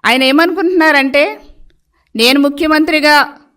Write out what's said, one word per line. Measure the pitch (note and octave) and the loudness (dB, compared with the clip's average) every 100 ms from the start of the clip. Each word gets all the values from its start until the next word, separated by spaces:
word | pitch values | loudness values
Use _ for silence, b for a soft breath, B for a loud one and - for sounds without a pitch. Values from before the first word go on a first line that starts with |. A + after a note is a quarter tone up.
| G3+ | -2
ఆయన | B3+ | 0
ఏమనుకుంటున్నారంటే, | C4 C#4+ E4+ F#4 E4+ F#4 D#4 C#4+ C4+ C#4 D#4+ G#4+ - - - _ _ _ _ G#3+ | 2 2 0 -2 -2 0 2 0 0 -2 -2 -6 -20 -20 -20 _ _ _ _ -2
"నేను | A#3 C#4+ | 0 2
ముఖ్యమంత్రిగా | C#4+ C#4+ D#4 D#4 D#4 D#4 D4 D4 C4 - _ | 0 -2 -2 0 0 0 2 2 0 -8 _